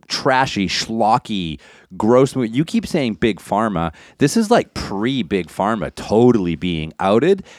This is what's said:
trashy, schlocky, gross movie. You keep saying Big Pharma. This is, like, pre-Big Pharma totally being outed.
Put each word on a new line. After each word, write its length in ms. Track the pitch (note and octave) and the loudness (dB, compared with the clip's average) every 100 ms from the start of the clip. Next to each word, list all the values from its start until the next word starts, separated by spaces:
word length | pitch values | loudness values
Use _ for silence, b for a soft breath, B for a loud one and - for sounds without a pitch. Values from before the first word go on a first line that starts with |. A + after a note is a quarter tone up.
| - | -10
trashy, 580 | - C#3+ C3 C3 G#2 F#2 | -4 0 2 2 0 -2
schlocky, 920 | - - A2+ A2 A#2+ - G2+ E2 D2 B B B | -4 -4 0 2 0 0 -6 -6 -8 B B B
gross 400 | F#2 G#2+ B2 C3+ | -2 4 4 4
movie. 140 | C3 A2+ | 0 -2
You 160 | A#2+ | -2
keep 220 | D#3+ A#3 F#3 | -2 -2 -2
saying 280 | - B2 | -2 -2
Big 260 | G2 A#2 F2+ | -2 -2 -2
Pharma. 520 | - G2+ A2+ F2 E2 B B B | -4 -2 0 -2 -4 B B B
This 220 | C#3+ A#3 | 0 2
is, 120 | G#3+ | 2
like, 220 | A#3 - | 0 0
pre-Big 760 | - - G2+ A#2 C3+ E2+ G2 E2 | -8 -8 -4 -2 -2 -2 -4 -4
Pharma 460 | - G2 A2 D2+ | -4 -2 -2 -6
totally 640 | - - G#2+ B2 A#2 F2 D#2+ | -10 0 4 6 4 0 -4
being 380 | F2+ E2 D#2 - | -4 -4 -6 -4
outed. 460 | F#2+ A2 D#3 G3 - | 0 2 2 0 -4